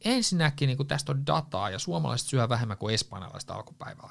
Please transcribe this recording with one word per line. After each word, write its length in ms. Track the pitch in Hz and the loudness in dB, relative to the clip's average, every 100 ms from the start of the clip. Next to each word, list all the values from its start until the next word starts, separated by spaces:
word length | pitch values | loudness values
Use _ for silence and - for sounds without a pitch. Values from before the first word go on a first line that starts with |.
| 214 | 0
ensinnäkin 640 | 254 226 175 156 143 139 | 2 2 4 4 4 2
niinku 160 | 131 | 2
tästä 280 | 139 143 - | 0 -2 0
on 140 | 139 139 | 0 2
dataa, 420 | 156 - 92 101 | 2 2 -2 -2
ja 100 | 95 | -4
suomalaiset 480 | - 170 139 120 - | -2 0 0 0 0
syö 220 | 131 117 | 2 2
vähemmän 280 | 127 117 101 | 2 -2 -2
kuin 160 | 107 | 0
espanjalaiset 580 | 110 - 98 92 95 - | 0 -2 -6 -12 -12 -10
alkupäivän 540 | 95 - - - - - | -10 -12 -14 -14 -14 -16